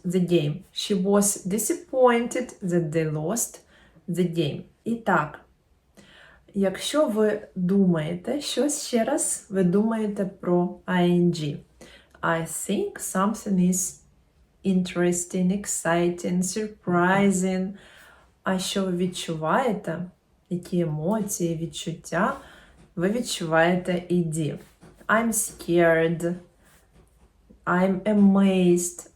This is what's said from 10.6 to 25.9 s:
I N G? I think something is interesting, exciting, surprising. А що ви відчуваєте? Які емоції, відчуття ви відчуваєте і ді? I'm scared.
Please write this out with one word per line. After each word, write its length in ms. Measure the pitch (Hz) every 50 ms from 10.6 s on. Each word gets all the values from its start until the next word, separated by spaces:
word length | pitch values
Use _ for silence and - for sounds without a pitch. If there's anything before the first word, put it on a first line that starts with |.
| 180 180 - - -
I 240 | - 185 180 175 175
N 180 | 175 175 175 175
G? 280 | 160 151 151 147 147 - - _ _ _ - - - - _ _ _ -
I 260 | - 165 165 165 160
think 520 | 160 - - - - 202 349 403 403 - -
something 720 | - - - 185 196 214 - - - 208 190 180 180 180
is 320 | 185 185 - - - - _ _ _ _ _ _ _ _ _ _ _ _ -
interesting, 1000 | 196 190 185 180 180 175 175 175 175 175 175 - - - 185 180 180 196 208
exciting, 840 | 208 - - - - 165 170 175 175 175 175 - - 185 180 180 180
surprising. 1300 | - - 220 214 208 - _ - 185 175 175 175 185 190 196 202 202 185 180 185 190 185 185 185 196 202 - - - - - - - - _ _ _ _ _ -
А 160 | - 190 185
що 260 | 185 - - 202 190
ви 60 | 185
відчуваєте? 1120 | 180 175 185 180 180 - - - 165 156 156 156 180 240 269 240 196 - - 170 160 175 180 - - _ _ _ _ _ _ -
Які 300 | 180 175 - - 190 175
емоції, 800 | 170 156 151 156 156 180 220 226 202 202 - - 175 165 165
відчуття 800 | 156 165 - - - - 175 160 - - - 165 170 208 262 277 - - - - - - _ _ _ - _ -
ви 140 | 175 170 196
відчуваєте 960 | 220 247 240 - - - 175 160 160 160 165 175 180 180 180 185 180 175 - -
і 120 | 175 180
ді? 340 | 165 160 151 165 151 139 151 - - - _ _ - - - _ -
I'm 260 | - 202 226 233 226 214
scared. 1000 | - - - - - - - 170 175 170 165